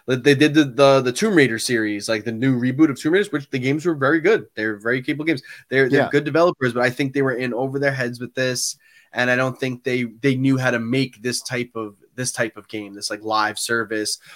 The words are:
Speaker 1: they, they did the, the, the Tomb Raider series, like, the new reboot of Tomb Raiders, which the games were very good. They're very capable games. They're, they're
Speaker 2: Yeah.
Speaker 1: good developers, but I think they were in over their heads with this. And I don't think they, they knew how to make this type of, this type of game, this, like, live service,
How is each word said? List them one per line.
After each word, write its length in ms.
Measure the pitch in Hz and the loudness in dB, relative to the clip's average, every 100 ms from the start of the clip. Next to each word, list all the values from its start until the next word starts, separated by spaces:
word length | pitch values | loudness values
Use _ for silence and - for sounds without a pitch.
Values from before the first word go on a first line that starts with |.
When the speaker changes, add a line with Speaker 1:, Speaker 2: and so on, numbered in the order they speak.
| - | -4
Speaker 1:
they, 120 | 131 | 2
they 180 | 139 135 | 4 6
did 200 | 151 151 | 4 4
the, 100 | 143 | 2
the, 360 | 117 139 135 | 6 6 6
the 120 | 127 | 2
Tomb 220 | 123 220 175 | 0 2 4
Raider 240 | 131 113 | 4 2
series, 500 | - 117 107 104 101 | -2 -2 -2 -4 -4
like, 160 | 110 107 | -4 -4
the 60 | |
new 260 | 110 135 123 | -2 0 2
reboot 300 | 127 131 156 | 0 2 2
of 100 | 127 | 2
Tomb 140 | 156 | 0
Raiders, 180 | 185 202 | 0 0
which 180 | 151 143 | -4 -6
the 80 | 135 | -4
games 260 | 127 151 170 | -2 -2 -2
were 100 | 151 | 0
very 240 | 135 160 | 0 2
good. 280 | 165 220 - - | 2 0 -2 -6
They're 200 | 107 104 | -4 -4
very 260 | 113 131 | -2 -2
capable 220 | 127 147 156 | -4 -4 -2
games. 180 | 139 - - - | -4 -6 -20 -4
They're, 180 | 131 131 | 0 4
they're 140 | 143 | 2
Speaker 2:
Yeah. 80 | 135 | 2
Speaker 1:
good 140 | 143 147 | 0 2
developers, 480 | 151 175 - 127 | 2 2 2 -2
but 100 | 120 | 0
I 60 | 127 | 0
think 240 | 127 139 | 0 -4
they 80 | 139 | 0
were 140 | 135 120 | -2 -2
in 180 | 127 | -4
over 260 | 117 135 139 | -4 -4 -2
their 140 | 139 | -2
heads 260 | 135 123 120 | -2 -4 -6
with 140 | 123 | -10
this. 420 | - 127 123 - - _ _ _ | -4 -2 -2 -6 -8 _ _ _
And 200 | 117 123 | -2 0
I 40 | 123 | 2
don't 240 | 131 123 | 0 -2
think 240 | 131 123 | -6 -4
they, 200 | 131 127 | -4 -2
they 320 | 117 107 139 135 | -4 -2 0 2
knew 200 | 135 131 | 2 2
how 140 | 127 | 0
to 80 | 120 | -2
make 460 | 117 131 135 104 | -2 -2 -4 -6
this 180 | 120 120 | -6 -6
type 300 | - 123 120 | -6 -8 -8
of, 220 | 113 107 101 _ | -8 -12 -14 _
this 180 | - 131 | -10 -6
type 260 | - 117 107 | -4 -6 -6
of 100 | - | -12
game, 260 | 110 101 | -12 -10
this, 160 | 101 - | -10 -10
like, 140 | 104 | -8
live 340 | 107 110 107 107 | -2 0 0 -2
service, 600 | - 117 107 110 107 - - | -4 -4 -2 -4 -4 -8 -12